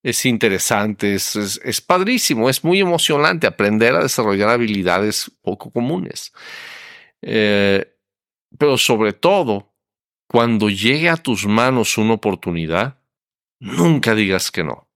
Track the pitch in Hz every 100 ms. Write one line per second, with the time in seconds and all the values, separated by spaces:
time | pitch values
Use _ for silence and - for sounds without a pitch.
0 | 131 113 135 113 113 95 - 107 107 101
1 | 101 98 - 104 101 104 131 - - 180
2 | 196 254 - 120 123 131 160 190 185 170
3 | - 147 151 165 104 - 104 107 117 151
4 | 143 - 110 98 104 120 113 101 90 90
5 | 104 - - _ - - - 117 123 180
6 | - - - - - - - - - -
7 | - _ - 110 104 101 101 98 - _
8 | _ _ _ _ _ - 147 131 - 113
9 | 107 101 170 196 139 101 - _ _ _
10 | _ _ _ 117 120 110 107 98 110 147
11 | 170 165 - 104 101 107 127 127 104 -
12 | 110 110 107 92 - 85 80 85 127 -
13 | _ _ _ _ _ _ 104 127 170 151
14 | 117 110 101 95 - - 78 58 _